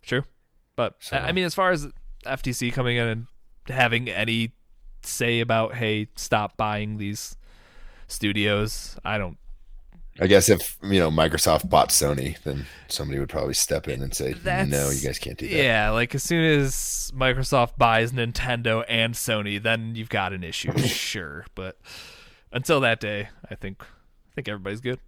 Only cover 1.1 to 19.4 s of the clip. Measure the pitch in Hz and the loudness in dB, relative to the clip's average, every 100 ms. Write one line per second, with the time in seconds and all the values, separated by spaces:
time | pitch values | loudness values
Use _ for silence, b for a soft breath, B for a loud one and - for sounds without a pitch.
1.1 | 139 - 180 180 160 185 175 143 - - | -4 0 0 0 2 2 2 -2 -12 -16
2.1 | - - 131 - 120 123 127 123 120 117 | -14 -8 -4 -4 -2 -2 0 0 0 0
3.1 | 113 120 - - - - 127 123 117 123 | -2 -8 -18 -20 -20 -8 2 2 2 -2
4.1 | 92 110 113 113 - _ - - - - | -2 0 0 0 -4 _ -20 -20 -16 -10
5.1 | - 120 117 117 113 113 120 113 107 107 | -2 0 2 2 2 2 0 0 0 -2
6.1 | - - 113 104 _ 107 104 104 107 101 | -8 0 0 0 _ -2 -2 -4 -6 -6
7.1 | 104 - - b b b b b b b | -8 -10 -14 b b b b b b b
8.1 | - 104 101 101 104 107 - - - - | -2 0 2 2 2 0 -4 -12 -10 -4
9.1 | 107 92 78 - - - - - - - | -4 -4 -10 -16 -16 -16 -18 -18 -18 -18
10.1 | - 95 101 - 98 - - 98 98 82 | -2 8 8 8 4 4 -8 2 4 4
11.1 | 78 80 78 - 76 - 80 65 - 73 | 6 4 4 4 4 6 4 6 4 2
12.1 | 71 67 76 - 69 - B B - 73 | 0 -2 -6 -6 -6 -8 B B -6 -4
13.1 | 69 69 71 71 67 - 73 76 64 67 | -4 -4 -2 -2 0 0 0 -2 -4 -4
14.1 | - 65 64 - - 69 71 71 69 67 | -4 -4 -4 -2 0 2 2 0 0 -2
15.1 | 65 - - - 165 131 113 107 110 120 | -4 -8 -8 -4 2 4 4 4 2 0
16.1 | 139 - 170 160 151 135 - - - - | -2 -2 2 4 4 2 -2 -4 -6 -6
17.1 | 131 131 127 131 139 120 - 120 113 113 | -2 0 0 2 2 2 4 4 4 2
18.1 | 127 117 117 127 120 117 113 113 117 113 | 0 -4 -2 -2 -2 0 0 0 0 0
19.1 | 117 - 110 | -2 -2 -2